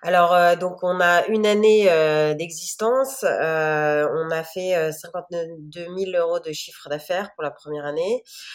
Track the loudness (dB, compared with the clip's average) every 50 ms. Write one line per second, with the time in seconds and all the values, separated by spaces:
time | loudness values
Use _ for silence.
0 | -2 2 4 4 6 6 6 6 6 6 4 2 0 -6 -6 -4 -4 -4 0 2
1 | 2 4 4 4 2 2 0 0 2 2 2 4 6 6 6 6 6 6 4 4
2 | 4 4 2 2 2 0 0 -2 -6 -8 -10 -12 -12 -12 -8 -4 -2 0 0 0
3 | 0 -2 -4 -4 -2 -2 0 0 -2 -2 0 0 0 0 0 0 0 0 2 2
4 | 0 0 -2 -2 -4 -4 -4 -6 -6 -8 -10 -8 -4 -2 0 0 0 -2 -4 -8
5 | -14 -12 -12 -12 -12 _ -8 -8 -8 -8 -10 -16 -18 -16 -14 -14 -14 -12 -8 -8
6 | -6 -2 0 0 0 0 -2 -4 -4 -8 -10 -10 -12 -16 -18 -20 -10 -8 -8 -8
7 | -6 -6 -6 -4 -4 -8 -10 -10 -10 -10 -10 -12 _ -12 -10 -8 -8 -6 -4 -4
8 | -4 -2 -4 -6 -6 _ -20 -20 -20 -18 -18